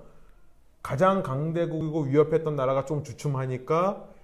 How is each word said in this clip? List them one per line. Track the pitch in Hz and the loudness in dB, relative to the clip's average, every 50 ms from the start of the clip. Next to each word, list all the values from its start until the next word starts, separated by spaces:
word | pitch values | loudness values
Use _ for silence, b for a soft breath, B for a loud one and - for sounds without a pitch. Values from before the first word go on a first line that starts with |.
| b b b b b b b b b b - - - - - _ - | b b b b b b b b b b -20 -20 -20 -20 -20 _ -10
가장 | - - 131 180 190 196 196 - | -6 0 4 4 4 4 4 0
강대국이고 | 131 131 135 151 165 165 170 170 156 156 160 156 156 151 165 151 | -2 -2 -2 -2 -2 0 0 -2 -2 -2 -4 -4 -2 -2 -2 0
위협했던 | 131 131 147 151 147 160 156 160 156 151 | 2 4 4 4 4 4 0 0 0 -2
나라가 | 143 131 131 135 135 135 | 0 0 2 2 0 0
좀 | - 156 147 139 | -2 -4 -4 -6
주춤하니까 | - 113 - - 151 139 131 131 131 127 127 127 - 156 165 180 196 208 202 B B B B | -8 -10 -6 -4 -4 -2 -2 -2 -4 -4 -4 -2 0 0 2 2 0 -2 -4 B B B B